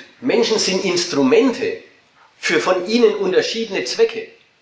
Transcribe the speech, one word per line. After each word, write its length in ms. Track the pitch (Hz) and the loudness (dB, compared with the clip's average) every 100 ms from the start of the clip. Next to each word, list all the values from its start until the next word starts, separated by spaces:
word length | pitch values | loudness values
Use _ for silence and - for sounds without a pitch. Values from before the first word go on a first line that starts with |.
| - _ | -18 _
Menschen 360 | 123 214 220 214 | -2 0 0 0
sind 260 | 202 185 190 | 0 -2 -2
Instrumente 1000 | 175 - 139 131 175 262 - 95 - - _ _ _ _ _ | -2 -2 0 4 4 4 0 -4 -6 -14 _ _ _ _ _
für 220 | - 160 | -2 0
von 260 | 185 180 185 | 0 -2 0
ihnen 280 | 240 220 196 | 2 2 2
unterschiedene 680 | 185 165 - 226 214 180 | 0 0 0 -4 -6 -6
Zwecke, 460 | 127 - 226 - - - _ _ | -4 0 0 0 -12 -18 _ _